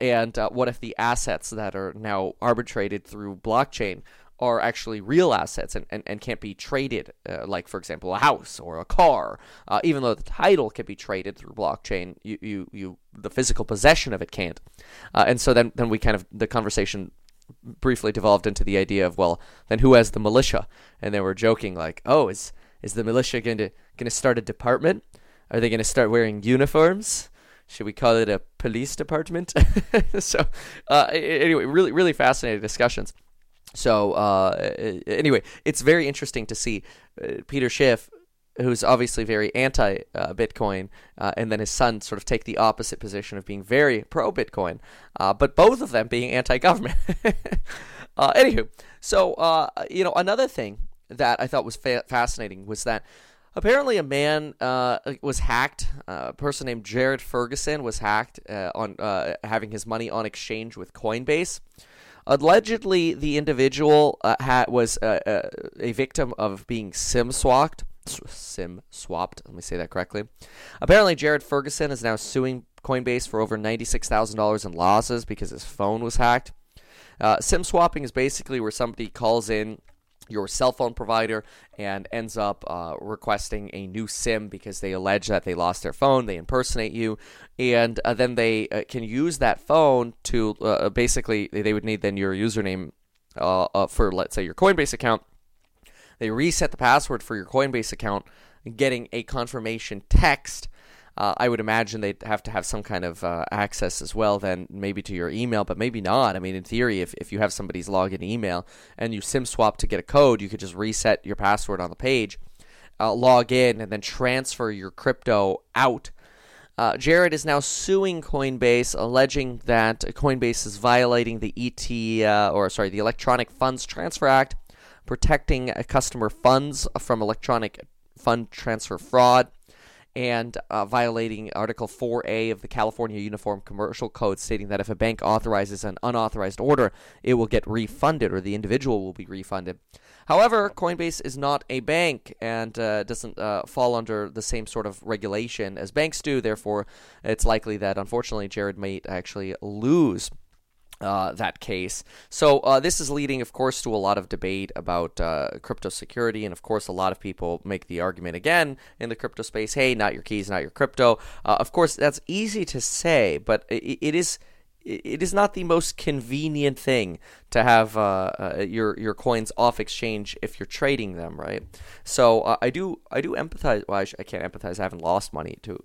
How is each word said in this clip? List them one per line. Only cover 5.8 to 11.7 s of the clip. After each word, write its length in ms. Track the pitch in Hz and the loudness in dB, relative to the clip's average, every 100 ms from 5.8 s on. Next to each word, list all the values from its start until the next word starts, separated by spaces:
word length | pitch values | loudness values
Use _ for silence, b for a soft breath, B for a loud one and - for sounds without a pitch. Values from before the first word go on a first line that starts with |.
| - | -8
and, 120 | 107 - | -10 -8
and 140 | 104 | -10
can't 200 | - - | -8 -8
be 140 | 107 | -8
traded, 580 | 95 - 135 135 110 - - - | -12 -4 -4 -2 -4 -8 -14 -12
uh, 160 | 87 76 | -10 -6
like, 220 | 92 - | -6 -6
for 80 | 98 | -10
example, 380 | - 78 90 | -10 -10 -4
a 40 | 98 | 2
house 400 | 143 120 - - | 2 2 -4 -16
or 200 | 85 82 | -12 -10
a 80 | - | -2
car, 520 | - 170 117 55 - B B B | 4 6 4 -2 -8 B B B
uh, 120 | 104 | 0
even 180 | 165 139 | 2 2
though 120 | 123 | 0
the 80 | 107 | -2
title 480 | - - 170 185 110 | -4 2 4 4 2
can 160 | - 107 | -4 -12
be 100 | 101 | -10
traded 400 | - 95 95 - | -6 -6 -6 -12
through 160 | - | -14
blockchain, 600 | 107 87 | -4 -2